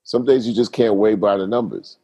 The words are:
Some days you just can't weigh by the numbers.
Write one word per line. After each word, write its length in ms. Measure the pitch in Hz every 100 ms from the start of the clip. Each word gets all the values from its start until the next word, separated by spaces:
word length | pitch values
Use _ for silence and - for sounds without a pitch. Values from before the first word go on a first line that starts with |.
Some 200 | - 123
days 240 | 123 131 117
you 60 |
just 180 | 110 117
can't 240 | - 117 98
weigh 200 | 110 104
by 200 | 101 98
the 120 | 95
numbers. 500 | 120 104 - - -